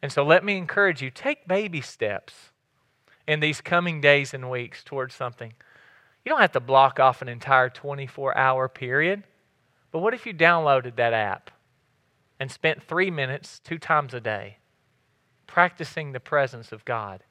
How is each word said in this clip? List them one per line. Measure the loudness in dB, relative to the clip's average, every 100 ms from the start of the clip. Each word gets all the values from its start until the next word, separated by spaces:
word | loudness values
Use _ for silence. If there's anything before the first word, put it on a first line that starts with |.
And | -4
so | 0
let | 4 4
me | 4 -4
encourage | -4 0 0 0
you, | -8
take | -6 -6 -6 -2
baby | -2 -2 -8
steps | -10 -6 -4 -4 -10 -20 -20 _ _ _ _ _ _ _ -4
in | 0
these | 0 -2
coming | 0 0 0 2
days | 4 4 2
and | -8 -8
weeks | -6 -8 -14
towards | -10 -6 -6
something. | -6 -10 -10 -18 -18 _ _ -20 _ _ _
You | -4
don't | 2
have | 4
to | 2
block | 2 6 6 6
off | 2 2
an | -8
entire | -12 2 2 2
twenty-four | -2 -10 -10 -10 -6 -4 2
hour | 2 2 -2
period, | -6 -4 0 0 -2 -8 _ _ _ _ _ _
but | -2
what | -2
if | -2 -8
you |
downloaded | 2 4 4 4 2 0 -2
that | 0
app | 2 -2 -6 -10 _ _ _ _ _ _ _ _ _
and | -12
spent | -2 -2 -2
three | -4 -2 -2
minutes | -2 -4 -6 -10 -20
two | -12 -12
times | 0 0 0
a | -8
day | -6 -6 -8 -18 _ _ _ _ _ _ _ _ _
practicing | 2 2 0 -12 -10 -10
the | -10
presence | -4 0 0 -4 -16
of | -16
God | -6 -6 -6 -12 _